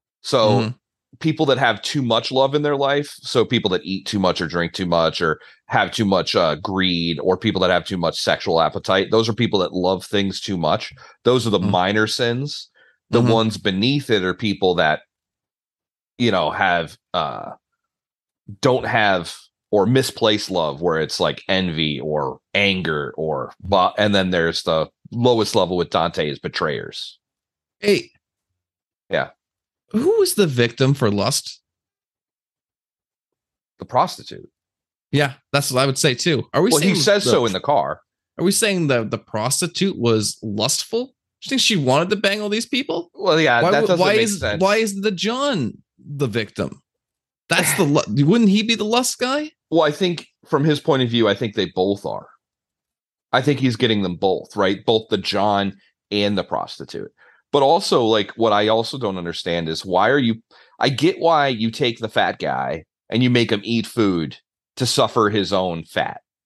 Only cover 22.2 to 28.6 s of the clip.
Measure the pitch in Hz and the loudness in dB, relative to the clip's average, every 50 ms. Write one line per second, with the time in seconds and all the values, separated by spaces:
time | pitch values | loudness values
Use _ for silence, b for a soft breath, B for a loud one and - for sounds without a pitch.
22.2 | 69 65 65 - _ _ - 101 101 98 92 92 82 82 78 73 69 - - - | -4 -6 -8 -10 _ _ -2 0 0 0 0 -2 -2 -4 -4 -4 -6 -8 -8 -6
23.2 | 80 78 73 67 62 - - _ - 92 98 92 90 92 - 107 104 107 101 98 | -6 -4 -4 -6 -6 -10 -14 _ -4 0 2 2 2 2 0 0 0 2 2 2
24.2 | 92 90 90 85 82 82 82 - - 87 80 80 76 - _ _ - - - 117 | 0 0 0 0 0 0 -2 -2 -2 -2 0 0 -2 -4 _ _ -18 -10 -4 0
25.2 | 120 123 120 113 104 - - 104 92 87 92 87 82 - - 90 82 87 - 90 | 2 4 4 2 0 0 0 0 0 0 0 -2 -2 -2 0 -2 -2 -2 -2 -2
26.2 | 80 76 69 - - 78 - - 87 78 69 53 50 - - - - - - _ | -4 -4 -4 -6 -10 -10 -6 -4 -4 -4 -4 -6 -8 -10 -14 -14 -14 -16 -18 _
27.2 | _ _ _ _ _ _ _ _ _ _ _ _ 202 208 196 131 - - _ _ | _ _ _ _ _ _ _ _ _ _ _ _ 0 0 0 0 -2 -6 _ _
28.2 | _ _ _ _ _ _ _ _ | _ _ _ _ _ _ _ _